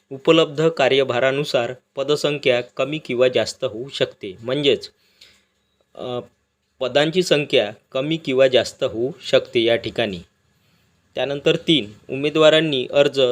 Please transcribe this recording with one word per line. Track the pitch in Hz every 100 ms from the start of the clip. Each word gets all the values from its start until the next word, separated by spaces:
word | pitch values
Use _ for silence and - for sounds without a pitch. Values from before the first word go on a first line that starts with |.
| -
उपलब्ध | 135 - 165 156 143 165
कार्यभारानुसार | 160 127 135 127 120 131 135 147 135 117 127 _ -
पदसंख्या | 135 147 151 147 143 120
कमी | 123 - 135 156
किंवा | - 120 127
जास्त | 123 107 -
होऊ | 131 107 135
शकते, | - 135 - 104 95
म्हणजेच, | 113 139 143 104 - _ _ _ _ _ _ _ _ _ _ -
अ, | 123 123 - _ _ _ _ -
पदांची | 123 135 156 175
संख्या | 175 147 143 131 104 110 _
कमी | 131 147 165
किंवा | 143 127 135
जास्त | 123 107 -
होऊ | 127 107 131 -
शकते | - 131 - 120
या | 113 117
ठिकाणी. | 117 95 110 90 85 _ _ _ _ _ _ _ _ -
त्यानंतर | 131 143 160 165
तीन, | - 151 104 - -
उमेदवारांनी | 131 147 156 156 156 160 135 120
अर्ज | 143 143 135 127